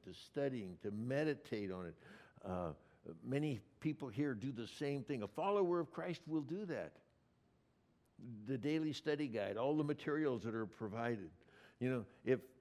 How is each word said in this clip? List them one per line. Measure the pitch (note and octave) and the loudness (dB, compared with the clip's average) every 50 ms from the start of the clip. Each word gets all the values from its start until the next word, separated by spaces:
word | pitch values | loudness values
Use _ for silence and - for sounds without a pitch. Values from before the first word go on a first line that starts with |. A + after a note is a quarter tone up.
| - | -12
to | - - | -14 -14
studying, | - - - - C#3+ C#3 C3+ B2+ A#2 G2 F2+ F2 - | -14 -14 -6 -2 0 0 2 0 -2 -4 -6 -6 -6
to | - G#2 | -4 -4
meditate | G2+ G#2+ A#2 B2+ C3+ D3 D#3 D#3 C#3+ D3 - - A#2 G#2+ G2+ F#2+ | -2 -2 0 0 2 2 2 2 0 -2 -4 -4 -2 -2 0 -2
on | F#2 F#2 F2+ | -2 -4 -4
it. | E2 E2 - - - - - - - - - - | -6 -8 -12 -16 -20 -20 -20 -20 -20 -16 -10 -6
Uh, | F#2+ F#2 F2+ F2 D#2+ C#2+ - - - - - - - E2+ E2 A2+ | -2 -2 0 0 -2 -4 -6 -12 -20 -20 -16 -14 -12 -12 -10 -4
many | B2 C3 C#3+ D3+ D3+ B2+ G2 - - - - | -2 0 0 0 0 -2 -4 -8 -14 -10 -4
people | - D#3 D3 - C#3+ | -2 -2 -2 -2 -6
here | B2 G2 C3+ D3 C#3+ B2 | -4 -2 0 0 0 0
do | G2+ B2 C#3 | -2 -4 -4
the | B2 A#2 A2+ | -4 -4 -6
same | - - - D3+ C#3+ C#3+ C#3 B2 | -8 -6 -4 -2 0 0 -2 -2
thing. | - C3+ A2+ G#2 | -2 -2 -2 -2
A | |
follower | G2 - D#3 F3 G3 G#3 G3+ F#3 F3 F3 E3+ | -2 -2 0 2 4 6 6 6 6 4 2
of | D#3 - | 2 0
Christ | - E3+ E3+ F3+ D#3+ - - | -4 -6 -4 -4 -4 -6 -4
will | D#3 D#3+ D#3 | -2 0 0
do | C#3+ B2+ E3+ G3+ G#3+ | 0 0 -2 -4 -2
that. | F3 C#3+ G#2 E2 D2+ - - - _ _ _ _ _ _ _ _ _ _ _ _ _ _ _ _ _ _ _ _ _ _ - - A#2+ A2+ G#2 G#2 | -2 -2 -2 -4 -6 -8 -14 -20 _ _ _ _ _ _ _ _ _ _ _ _ _ _ _ _ _ _ _ _ _ _ -14 -12 -10 -10 -6 -4
The | A#2+ C3+ | -2 -2
daily | A#2 A2+ D3 D#3 D#3+ D#3 D#3 C#3 | 0 2 2 2 2 2 0 -2
study | - - D3+ D3 D3 D3+ | 0 0 2 2 2 2
guide, | B2+ A2 G#2+ G2 G2+ G2+ | 0 0 0 0 2 2
all | A2 B2+ C#3+ D3+ | 2 4 4 4
the | D#3 D3 | 4 4
materials | D3 D3 - - D3+ D3 D#3 D#3 C#3 B2 G#2+ G#2+ | 2 0 0 0 0 2 4 4 4 2 2 0
that | A#2 G#2+ | 0 0
are | A2+ A2 | 0 -2
provided. | F#2 - - A2+ G2+ G2+ A#2 A#2 A#2+ A#2 G2+ F2+ D#2+ F2 - - - - - - - - - | -2 -4 -4 -4 -4 -2 0 0 2 0 0 -4 -8 -12 -16 -20 -20 -20 -20 -20 -20 -4 0
You | B2 B2+ | 0 2
know, | C3 A#2+ G2 - - - - | 2 0 -2 -4 -10 0 4
if, | B2 B2+ - - - - - | 4 4 4 2 -2 -18 -8